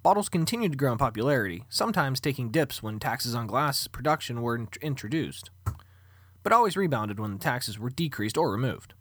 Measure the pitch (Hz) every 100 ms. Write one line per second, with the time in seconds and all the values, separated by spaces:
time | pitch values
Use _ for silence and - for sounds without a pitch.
0 | 170 202 196 175 160 233 208 135 139 131
1 | 131 110 127 135 98 85 - - 233 190
2 | 139 131 151 131 117 143 143 - 107 107
3 | 135 120 120 117 110 117 147 135 - -
4 | 139 156 - 120 120 117 113 - 151 135
5 | - 156 87 - - - - - - -
6 | - - - - 202 226 220 185 185 123
7 | 107 104 107 98 151 123 - 98 120 131
8 | 165 - 107 156 160 101 127 85 - -